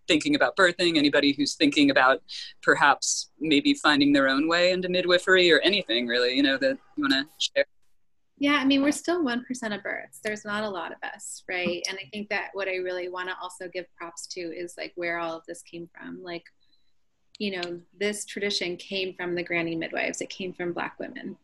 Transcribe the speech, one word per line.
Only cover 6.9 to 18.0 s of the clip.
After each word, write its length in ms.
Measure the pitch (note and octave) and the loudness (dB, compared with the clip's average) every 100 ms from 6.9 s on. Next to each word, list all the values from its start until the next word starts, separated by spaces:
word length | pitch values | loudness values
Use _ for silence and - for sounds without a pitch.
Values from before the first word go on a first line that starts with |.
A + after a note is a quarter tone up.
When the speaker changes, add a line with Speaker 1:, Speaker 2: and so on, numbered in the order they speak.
| - | -4
Speaker 1:
you 60 | |
wanna 220 | D3 C4+ D4 - | 0 0 -2 -6
share. 260 | - C#3 - _ _ _ _ _ _ _ | -2 0 -2 _ _ _ _ _ _ _
Speaker 2:
Yeah, 180 | C#4+ D4 | 0 2
I 100 | C4+ | 4
mean, 160 | C#4 | 4
we're 100 | C#4+ | 2
still 320 | D4 - F4 | 0 -2 0
one 200 | C#4 A#3 - | 0 -2 -6
percent 260 | B3+ A3+ | -8 -6
of 80 | G3+ | -6
births. 380 | - - - - | -6 -10 -12 -10
There's 220 | A3 G#3 | -8 -8
not 180 | G#3 G#3 | -6 -4
a 60 | G#3+ | -4
lot 240 | F#3 E3 | -6 -8
of 60 | - | -10
us, 400 | - G3+ - - - | -12 -12 -14 -14 -8
right? 340 | F#3 F3 F3 - | -4 -2 -4 -6
And 100 | F#3+ | -10
I 60 | F#3+ | -12
think 160 | G#3+ G#3 | -12 -6
that 220 | G3+ - | -6 -6
what 160 | G3 F#3+ | -6 -6
I 80 | F#3 | -4
really 320 | F3+ F3+ F3+ | -4 -6 -6
wanna 260 | F3+ F3+ F3+ | -8 -8 -8
also 240 | F3+ - F3+ | -12 -12 -12
give 200 | F3+ F3 _ | -10 -12 _
props 300 | E3+ - - | -16 -14 -14
to 120 | - | -10
is, 340 | E3+ F3 F3 - | -10 -10 -12 -10
like, 160 | D#3+ | -12
where 240 | - E3+ E3+ | -6 -4 -4
all 160 | E3+ - | -4 -8
of 60 | - | -12
this 140 | E3+ | -16
came 260 | - E3+ E3+ | -14 -16 -16
from. 300 | - E3+ F3 | -16 -14 -12
Like, 220 | F#3 E3+ - _ _ _ _ _ _ _ _ - | -10 -12 -12 _ _ _ _ _ _ _ _ -8
you 200 | G#3 F#3 | -6 -4
know, 220 | F3 F3 - | -6 -8 -14
this 260 | F3+ | _